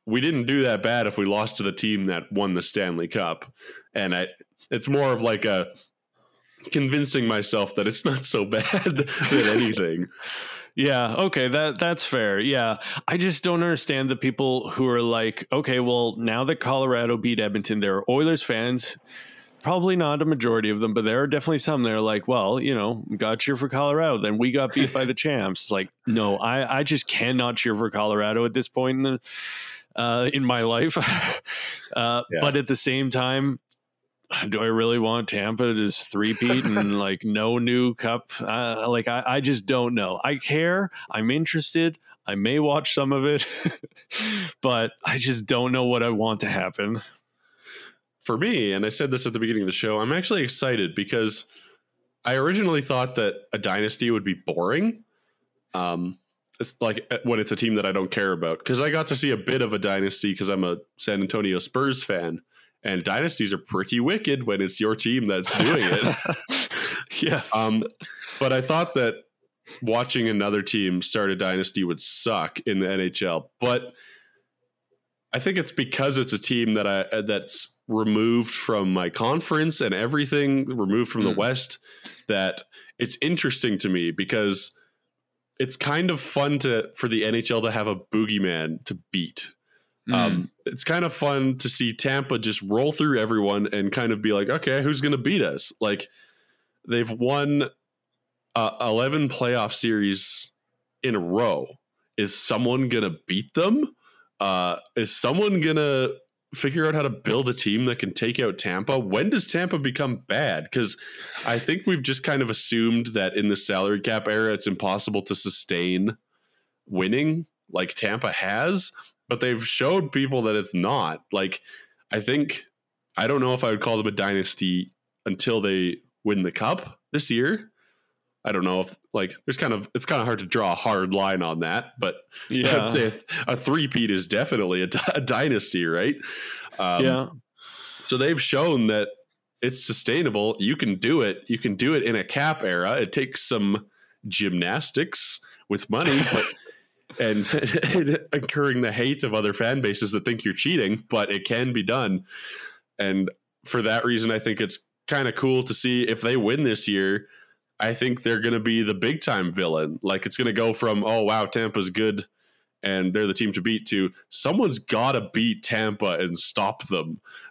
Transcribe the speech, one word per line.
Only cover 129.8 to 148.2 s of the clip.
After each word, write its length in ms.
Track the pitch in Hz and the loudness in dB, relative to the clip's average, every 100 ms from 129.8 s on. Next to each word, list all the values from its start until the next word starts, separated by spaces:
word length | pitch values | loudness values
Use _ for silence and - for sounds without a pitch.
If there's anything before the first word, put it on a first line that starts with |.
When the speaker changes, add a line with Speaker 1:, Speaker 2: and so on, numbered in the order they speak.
| 101 117 | -4 -4
Speaker 1:
it's 100 | - | 0
kind 160 | 143 | 0
of 60 | 117 | 0
hard 100 | 107 | -2
to 60 | 92 | 0
draw 280 | 117 98 | 0 2
a 20 | 85 | 2
hard 360 | 113 98 92 98 | 2 2 2 2
line 260 | 98 95 | 2 0
on 200 | 82 82 | 0 -2
that, 320 | 82 107 - - | -2 -2 -4 -4
but 180 | 95 - - - - | -4 -4 -12 -18 -6
Speaker 2:
Yeah. 300 | 127 131 143 | 0 2 2
Speaker 1:
I'd 60 | 110 | 2
say 180 | 135 110 | 2 0
a 20 | |
th-, 140 | - - - - | -2 -8 -6 -2
a 100 | 127 | -2
three-peat 540 | 131 160 139 123 110 | 0 0 0 0 0
is 160 | 95 87 | 0 0
definitely 560 | 101 - 120 90 92 | -2 0 0 0 0
a 40 | 90 | 0
d-, 120 | 95 - 147 | 0 0 -2
a 60 | |
dynasty, 640 | 127 120 151 107 - 92 82 | 0 0 2 0 0 -2 0
right? 280 | 82 120 147 - - - - - - | 0 0 -2 -8 -12 -12 -12 -12 -4
Um, 260 | 185 - | -2 2
Speaker 2:
Yeah. 240 | 131 127 135 135 _ _ - - - - | 2 0 -4 -12 _ _ -20 -20 -20 -14
Speaker 1:
so 140 | - 127 | -4 0
they've 220 | 143 165 | 2 0
shown 460 | - 139 170 131 110 | 0 2 2 4 4
that 200 | 107 104 - _ _ _ _ | 2 0 -6 _ _ _ _
it's 200 | 123 131 | -4 -2
sustainable. 720 | - 113 - 147 147 104 107 110 | -2 -2 0 0 0 0 0 0
You 160 | 101 147 | 0 0
can 240 | 117 95 | 0 0
do 220 | 117 156 | 2 2
it. 200 | 104 92 - | 2 -2 -4
You 100 | 120 | -4
can 160 | 117 | -2
do 220 | 95 127 151 | 0 0 2
it 80 | |
in 120 | 110 110 | 2 0
a 80 | |
cap 380 | - 139 151 156 | -2 0 0 0
era. 280 | 98 87 95 131 | -2 0 0 0
It 140 | 101 | -2
takes 300 | 143 131 - | -2 -2 -2
some 460 | - 117 101 104 - _ _ _ 104 - 98 | -2 0 0 0 -4 _ _ _ -6 -2 0
gymnastics 880 | 90 87 131 - 139 170 - - - - - - | 0 0 -2 -2 -2 -2 -2 -2 -4 -8 -18 -6
with 200 | 101 - | -6 -2
money, 320 | 110 147 139 - | 0 4 4 4
Speaker 2:
<laughs> 40 | |
Speaker 1:
but, 140 | 110 - - - - _ _ - - | 0 0 -6 -18 -20 _ _ -10 -2
and, 280 | 113 104 98 | 2 2 0
<laughs> 300 | 151 120 165 | 0 0 0
and 360 | 143 185 143 156 | 2 2 2 0